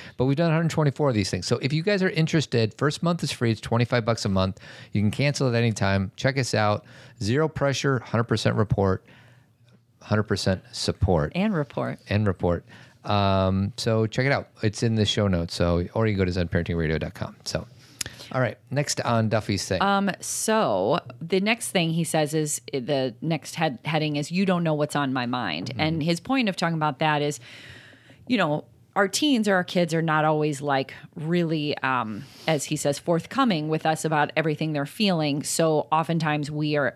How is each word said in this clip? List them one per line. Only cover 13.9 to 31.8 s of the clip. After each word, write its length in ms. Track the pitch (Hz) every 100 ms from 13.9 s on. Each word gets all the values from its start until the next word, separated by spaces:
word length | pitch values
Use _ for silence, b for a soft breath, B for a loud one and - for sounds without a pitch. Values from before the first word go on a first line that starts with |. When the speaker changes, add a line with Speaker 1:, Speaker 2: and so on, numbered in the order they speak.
| 110 110
Speaker 1:
check 200 | - 135
it 60 |
out. 160 | 117 - -
It's 200 | 110 -
in 120 | 117 110
the 100 | 101
show 220 | - 101
notes. 260 | 87 85
So, 320 | - 85 85 87
or 120 | 113 110
you 60 |
can 40 | 98
go 60 | 90
to 60 |
zen 160 | 90 85
parenting 280 | 87 85 85
radio 220 | 78 78
dot 160 | 80
com. 220 | - - -
So, 220 | - 82 - - B B B B B
all 80 | 131
right, 180 | 120 - -
next 300 | 135 147 -
on 280 | - 117 110
Duffy's 380 | 110 - 98 -
thing. 160 | 92
Speaker 2:
Um, 280 | 190 98 180 -
so 800 | - - - 220 160 95 101 151 - -
the 200 | 165 190
next 300 | 208 226 -
thing 200 | 185 165
he 140 | 165
says 280 | 160 160 147
is, 260 | 156 151 - -
the 420 | 135 120 139 131 107
next 340 | 160 160 -
head, 240 | - 165 113
heading 320 | 151 156 151 143
is, 140 | 151
"You 140 | 175 190
don't 160 | 175
know 120 | 165
what's 220 | 147 147 147
on 160 | 139
my 140 | 131 120
mind." 440 | 127 101 76 -
Speaker 1:
Mm-hmm. 100 | 117
Speaker 2:
And 220 | 156 160
his 180 | 160 170
point 280 | - 269 214
of 80 | 175
talking 200 | 170 160
about 220 | 151 143
that 240 | 156 147
is, 180 | 147 147 B B B B B B B B -
you 80 | 233
know, 280 | 160 151 - _ _ 190
our 120 | 196
teens 400 | - 302 240 208
or 60 |
our 100 | 190
kids 300 | 180 180 170
are 80 | 160
not 220 | 165 156 156
always, 340 | 151 151 139
like, 320 | 147 135 135 - - -
really, 640 | 156 175 165 160 147
um, 460 | -